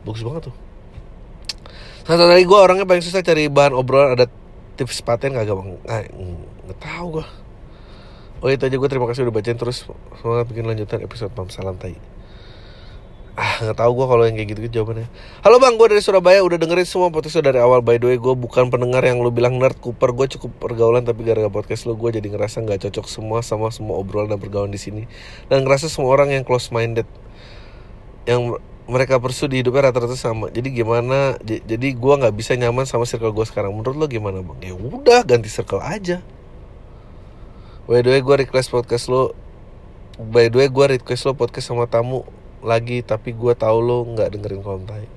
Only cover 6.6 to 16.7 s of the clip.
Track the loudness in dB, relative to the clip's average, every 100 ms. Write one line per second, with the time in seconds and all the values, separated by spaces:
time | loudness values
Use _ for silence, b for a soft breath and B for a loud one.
6.6 | -18 -16 -14 -12 -10 -10 -12 -18 -20 -20
7.6 | -20 B B B B B B -6 -2 0
8.6 | 0 -2 -2 -2 -4 -2 -2 -2 -4 -4
9.6 | -4 -8 -12 -18 -20 -10 -4 -2 -4 -6
10.6 | -6 -6 -6 -8 -8 -10 -10 -10 -12 -10
11.6 | -10 -8 -12 -14 -18 -20 B B B B
12.6 | B B B B B -20 -16 -6 -6 -4
13.6 | -4 0 0 2 2 4 2 0 -6 -8
14.6 | -6 -6 -6 -8 -10 B B B 6 8
15.6 | 8 6 6 6 4 4 6 6 6 0
16.6 | 0